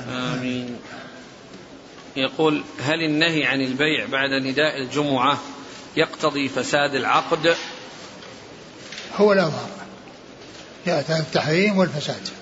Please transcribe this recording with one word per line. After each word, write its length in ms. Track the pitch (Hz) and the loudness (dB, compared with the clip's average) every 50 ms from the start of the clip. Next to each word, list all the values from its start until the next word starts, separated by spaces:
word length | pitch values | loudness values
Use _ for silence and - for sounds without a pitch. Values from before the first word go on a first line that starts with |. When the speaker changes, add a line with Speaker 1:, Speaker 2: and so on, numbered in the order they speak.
| 123 123 | -8 -8
Speaker 1:
آمين. 680 | 127 127 127 127 123 127 127 127 127 123 123 123 120 113 - - - - - - - - - - - - - - - - - - - - - - - - - - - | -6 -4 -4 -4 -4 -2 -2 -2 -4 -4 -4 -6 -8 -10 -12 -14 -16 -16 -16 -16 -16 -18 -18 -18 -20 -20 -20 -18 -18 -18 -18 -18 -18 -20 -20 -20 -20 -18 -18 -10 -4
يقول: 480 | 139 131 127 - - 160 156 151 147 135 - - - | -2 -2 -2 0 2 2 4 2 2 -2 -6 -8 -4
هل 200 | 120 139 156 165 | -2 0 0 2
النهي 420 | 165 156 151 151 165 170 165 156 139 | 2 0 2 2 2 2 2 2 2
عن 160 | 123 131 135 | 2 2 2
البيع 460 | 135 127 127 131 147 156 151 127 104 | 0 0 0 0 2 2 2 0 0
بعد 240 | 110 131 135 135 139 | 0 0 0 0 2
نداء 520 | 135 135 131 135 131 139 151 156 123 139 | 0 0 0 0 2 2 2 2 0 -2
الجمعة 560 | 131 123 123 143 147 143 135 127 123 139 143 123 - - - - - - - - - - - | -4 -2 0 0 0 2 2 4 4 4 4 2 -2 -8 -12 -14 -14 -14 -16 -16 -16 -2 0
يقتضي 520 | - 160 156 - - - 156 139 143 139 127 | 2 2 2 0 0 0 0 2 0 -2 -2
فساد 460 | 123 131 120 - - 147 143 143 135 | -2 -2 0 2 4 4 4 4 2
العقد؟ 600 | 131 117 107 123 156 160 - 165 156 151 165 170 - - - - - - - - - - - - - - - - - - - - - - - - - - - - - - - - | 2 2 4 4 4 4 2 0 4 4 4 4 4 0 -8 -12 -14 -14 -16 -16 -16 -16 -16 -16 -16 -16 -16 -16 -16 -18 -18 -18 -18 -18 -18 -18 -18 -16 -14 -14 -14 -12 -4 2
Speaker 2:
هو 160 | - 202 214 | 6 6 6
الأظهر، 360 | 196 196 175 160 139 120 - - - - - - - - - - - - - - - - - - - - - - - - - | 8 6 4 2 0 -4 -6 -8 -10 -12 -14 -14 -16 -18 -18 -18 -20 -20 -20 -20 -20 -18 -18 -18 -18 -18 -18 -18 -18 -6 -2
جاء 180 | 175 170 151 139 - | 0 0 0 2 0
التحريم 680 | 160 160 151 - - 160 - 143 156 175 196 214 202 190 | 0 0 0 0 0 0 2 4 4 4 4 4 6 4
والفساد. 500 | 185 160 131 151 139 - 127 107 - - - - | 4 4 2 -2 -4 -4 -4 -6 -8 -10 -12 -12